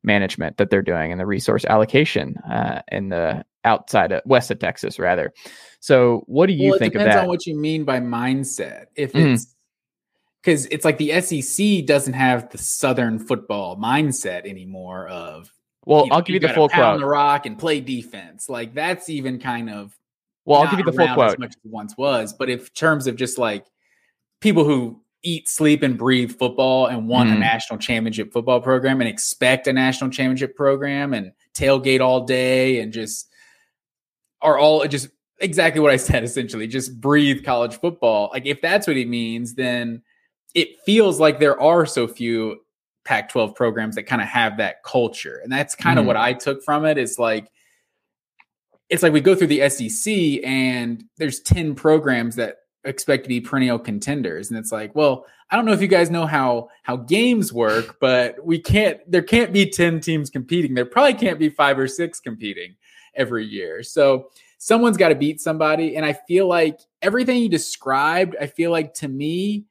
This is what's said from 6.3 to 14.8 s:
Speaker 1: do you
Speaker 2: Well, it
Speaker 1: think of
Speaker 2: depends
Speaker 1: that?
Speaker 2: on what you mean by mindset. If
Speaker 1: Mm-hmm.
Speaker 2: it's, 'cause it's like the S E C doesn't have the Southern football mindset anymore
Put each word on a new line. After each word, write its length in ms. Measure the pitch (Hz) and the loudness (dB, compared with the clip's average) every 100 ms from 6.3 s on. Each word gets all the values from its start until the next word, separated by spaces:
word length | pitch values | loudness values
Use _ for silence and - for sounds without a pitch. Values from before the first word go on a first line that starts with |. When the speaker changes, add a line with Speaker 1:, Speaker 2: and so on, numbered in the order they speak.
| 131 180 | 2 2
Speaker 1:
do 60 | |
you 140 | 165 95 | 4 2
Speaker 2:
Well, 60 | 196 | 4
it 40 | |
Speaker 1:
think 160 | 156 214 | 2 2
of 40 | |
Speaker 2:
depends 160 | 214 202 | 4 4
Speaker 1:
that? 80 | |
Speaker 2:
on 60 | 180 | 2
what 160 | 175 175 | -4 -6
you 100 | 151 | -4
mean 260 | 151 160 | -4 -2
by 160 | 139 127 | -2 -2
mindset. 880 | 123 120 127 135 131 - 80 55 - - | -2 -4 -2 -2 -4 -8 -10 -12 -16 -8
If 180 | 135 | -2
Speaker 1:
Mm-hmm. 200 | 151 156 | 2 4
Speaker 2:
it's, 220 | 117 - _ _ _ _ _ _ _ _ _ | 2 -2 _ _ _ _ _ _ _ _ _
'cause 220 | - 151 131 | 0 0 -2
it's 180 | 156 160 | -2 -2
like 120 | 147 | 0
the 160 | 151 | 0
S 180 | 165 180 | 0 0
E 100 | 156 | -4
C 400 | - - 208 196 | -4 -2 2 0
doesn't 320 | 139 143 135 | 2 0 0
have 380 | 131 131 123 117 | 0 2 2 -4
the 60 | - | -12
Southern 580 | - - 139 127 117 110 | -8 -2 -2 0 -2 -4
football 580 | 110 117 - 104 92 92 | -4 -6 -4 -8 -8 -6
mindset 680 | 113 139 151 127 95 90 98 | -2 0 0 -2 -6 -8 -10
anymore 600 | 95 92 95 | -14 -16 -16